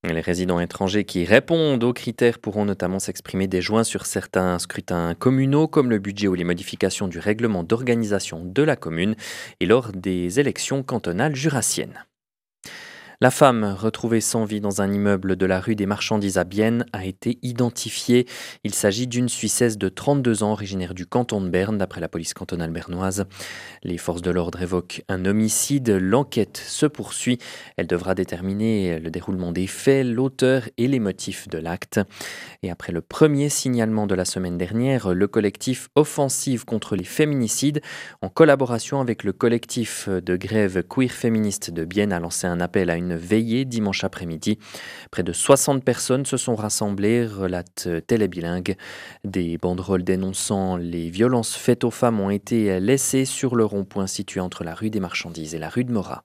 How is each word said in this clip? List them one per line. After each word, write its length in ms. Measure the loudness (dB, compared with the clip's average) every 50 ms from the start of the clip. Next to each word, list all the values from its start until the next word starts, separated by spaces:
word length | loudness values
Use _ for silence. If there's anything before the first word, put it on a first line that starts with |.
| -4
Les 160 | -2 -4 -2
résidents 400 | 0 -2 -2 0 0 0 0 0
étrangers 420 | 0 -2 -2 -2 -2 0 0 0 -2
qui 220 | 0 -2 -2 4
répondent 580 | 6 6 6 6 4 0 2 2 2 2 2 2
aux 80 | 0
critères 480 | 0 -2 -6 -8 0 4 4 4 4 2
pourront 240 | -6 -4 -2 0 0
notamment 360 | 0 0 0 0 -2 0 -2
s'exprimer 500 | -4 -4 -8 -10 -12 -6 -2 -2 0 0
dès 120 | 0 -2
juin 220 | 0 2 2 2 2
sur 220 | 2 -2 -4 -6
certains 520 | -4 -4 -4 -6 -2 0 2 2 2 0
scrutins 560 | 0 -2 -6 -8 -10 -6 -2 -2 0 0 0 -2
communaux, 540 | 0 2 2 4 4 4 4 4 4 4
comme 220 | 4 4 2 4 4
le 100 | 2 0
budget 300 | 0 -4 -6 0 0 2
ou 60 | 2
les 100 | 2 2
modifications 640 | 0 0 -2 -2 -10 -4 -2 0 0 0 -2 -6 -6
du 100 | -6 -4
règlement 460 | 0 0 0 2 0 0 0 -2 0
d'organisation 760 | 0 0 0 2 0 0 0 2 0 0 -2 -2 -6 -10 -10 -10
de 180 | -2 2 2 2
la 140 | 2 2
commune 400 | 0 -2 -6 -2 0 0 0 0 -4 -6 -12 -12 -12 -14 -16 -6 _
et 60 | 4
lors 260 | 6 6 6 6 0
des 480 | -10 -6 -2 -2 -2 0 -2 0 0 2
élections 440 | 0 0 0 -4 -4 -4 -4 -4 -4
cantonales 520 | -4 -4 -4 -2 -2 0 0 0 0 0
jurassiennes. 720 | 0 -2 0 0 0 0 0 -2 -4 -6 -6 -10 -18 -20 _ _ _ _ _ _ _ _ _ _ _ -20 -18 -18 -16 -18 -18 -20 -20 -20 -20 -4 _
La 100 | 4 4
femme 440 | 6 8 8 8 8 6 2 0 0
retrouvée 440 | 0 -2 -2 -2 0 0 2 2 2
sans 240 | 2 2 0 0 0
vie 160 | 0 -2 -2
dans 200 | -2 -2 0 0
un 120 | 0 2 2
immeuble 420 | 2 4 4 2 2 2 0 0
de 100 | 2 2
la 140 | 2 2 2
rue 160 | 2 -2 0
des 100 | 0 0
Marchandises 520 | 0 0 -2 0 -2 0 0 0 0 2
à 80 | 0 0
Bienne 400 | 0 2 2 2 2 2 0 -2 -4 -6
a 120 | -6 -6
été 320 | -6 -8 _ -4 -4 -4 -4
identifiée. 840 | -6 -8 -2 0 0 0 0 -4 -8 -8 -8 -6 0 4 4 4 4 2 -6 -14 -14 -16 -16 -10 _
Il 100 | -6 -4
s'agit 340 | 2 2 2 2 2 -2
d'une 200 | -2 0 0 0
Suissesse 500 | 0 -2 -2 -2 -2 2 2 2 2 2
de 120 | 0 -2 -2
trente-deux 520 | -4 -2 0 2 2 4 4 2 2 2
ans, 120 | 2 0 0
originaire 400 | -2 -4 -6 -4 -4 -4 -4 -6
du 120 | -10 -10
canton 360 | -2 0 0 0 0 -2 -2
de 80 | -2 0
Berne, 280 | 2 0 2 2 0
d'après 220 | -2 -2 -4 -4 -8
la 80 | -8
police 260 | -6 -6 -6 -6 -6 -8
cantonale 380 | -10 -8 -8 -4 -4 -4 -4
bernoise. 540 | -4 -8 -8 -8 -6 -2 -2 -2 0 -2 -4 -6 -6 -16 -14 -14 -12 -14 -14 -16 -18 -12 -8
Les 140 | -6 -6
forces 240 | -6 -4 -4 -4 -2
de 100 | -2 0
l'ordre 300 | 0 0 0 -2 -4 -6
évoquent 420 | -4 -2 -2 -2 -2 -4 -14 -14 -6 -6
un 160 | -4 0 2
homicide. 640 | 2 4 4 2 2 2 -2 0 0 0 0 2 4
L'enquête 760 | 4 4 4 4 4 4 2 2 0 0 0 0 -2 -14 -12
se 200 | -10 0 2 2
poursuit. 540 | 2 2 -2 -6 -6 -4 -4 0 0 0 0 -2 -16 -16 -16 -18 -12 _
Elle 120 | -6 -2
devra 280 | 0 0 0 0 0 0
déterminer 840 | 0 0 -2 -4 -6 -4 -4 -2 0 0 2 2 2 2 0 -2 -2
le 100 | -4 -6
déroulement 400 | -8 -6 -4 -4 -4 -2 -2 -2
des 160 | -2 -2 -2
faits, 400 | -4 -6 0 4 4 4 6 4
l'auteur 600 | 2 0 0 0 -2 0 2 2 4 4 2 0 -4 _
et 100 | 0 0
les 120 | 2 2 2
motifs 500 | 0 -2 -2 -4 -6 -8 -8 -10 -10 -8
de 80 | -8
l'acte. 420 | -6 -4 -4 -6 -6 -8 -2 0 0 0 0 -6 -14 -14 -14 -12 -14 -16 -18 -14 _ -8
Et 80 | -8
après 220 | -8 _ -8 -6 -6
le 80 | -6
premier 480 | -6 _ 4 6 6 6 6 4 2 0
signalement 580 | 0 -2 0 0 2 2 2 2 2 0 2
de 80 | 2 2
la 80 | 0 0
semaine 340 | -2 -2 -2 -2 -2 -2
dernière, 560 | -2 -4 -2 0 0 2 2 2 2 2 2 2
le 140 | 4 2
collectif 600 | 2 2 2 2 2 0 -2 -4 -4 -4 -4 -6 0 _
Offensive 680 | 2 2 4 2 0 0 0 0 -2 -2 -2 -2 -2 -2
contre 320 | -4 -4 -4 -2 -2 -4
les 80 | -4 -4
féminicides, 800 | -6 0 2 2 2 4 0 0 0 0 0 0 0 0 -2 -6 -8 -14 -14 -14 -16 -12 _
en 80 | -10 -8
collaboration 720 | _ 6 8 8 8 4 4 0 0 -4 -4 -2 -2 -2
avec 240 | 0 -2 -2 -2 -2
le 80 | -4 -2
collectif 720 | 2 2 2 2 2 -2 -4 -4 -4 -4 -4 -6 -8 -4
de 300 | -4 -4 -2 0 -2 -2
grève 460 | -2 -2 -2 2 2 2 2 2 -2 -2
queer 280 | -2 0 0 0 0
féministe 580 | -2 -2 -2 0 2 2 0 0 -2 -6 -8 -8
de 140 | -6 -6 -6
Bienne, 300 | -2 0 0 2 2 0
a 80 | -2
lancé 260 | -2 -4 -6 -4 -2
un 140 | -2 0 0
appel 280 | -2 0 2 0 2 2
à 60 | 0
une 140 | -2 -2 -4
veillée 560 | -4 -6 0 2 2 2 2 2 0 -2 -2
dimanche 380 | -2 -2 -2 -2 -2 -2 -2 -4
après-midi. 560 | -6 -6 -6 -8 -8 -8 -4 -2 -2 -2 -2 -4 -18 -18 -16 -16 -16 -16 -18 -18 -8
Près 140 | -4 -4 -4
de 100 | -2 -2
soixante 500 | -2 6 6 6 6 8 2 2 2 2
personnes 440 | 0 0 0 0 0 0 0 0
se 100 | -2 -2
sont 160 | -2 0 0 0
rassemblées, 720 | 0 0 -2 -2 -2 -2 -2 0 0 2 4 4 4 2
relate 640 | 0 -2 -2 -2 -2 -2 -2 -6 -8 _ -8 -4 -2 -2 -4 0
Télé 220 | 0 2 2 2
Bilingue. 480 | 0 0 -4 -4 -2 -4 -2 -2 -4 -4 -4 -8 -16 -16 -16 -16 -18 -20 -12 -10
Des 340 | -4 -2 -2 -2 0 -2
banderoles 460 | -2 -2 -2 -2 -2 0 0 0 0 2
dénonçant 760 | 2 0 0 0 -4 -4 -6 -2 -2 0 0 0 0 -2
les 320 | -2 -4 -4 -4 -4 -6 -6
violences 460 | 0 2 2 4 4 2 0 -2 -6
faites 280 | -2 2 2 2 2 2
aux 60 | -2
femmes 300 | 0 2 2 2 2 2
ont 100 | 0 0
été 500 | -2 -2 -2 0 0 2 2 2 2 2
laissées 460 | 4 4 2 2 2 0 2 0 0
sur 300 | 0 -2 -2 -2 0 2
le 100 | 2 2
rond-point 400 | 2 2 -4 -6 -4 -4 -4 -4
situé 360 | -4 -4 -8 -8 -6 -4 -4
entre 220 | -4 -4 -6 -8 -8
la 120 | -8 -6
rue 160 | -4 -6 -2
des 80 | -2 -2
Marchandises 560 | -4 -2 -6 -8 -8 -8 -10 -10 -10 -8 -6
et 40 | -8
la 100 | -8 -4
rue 160 | -2 -2 -2
de 60 | 0
Morat. 320 | 0 -2 -2 -2 -8 -12 _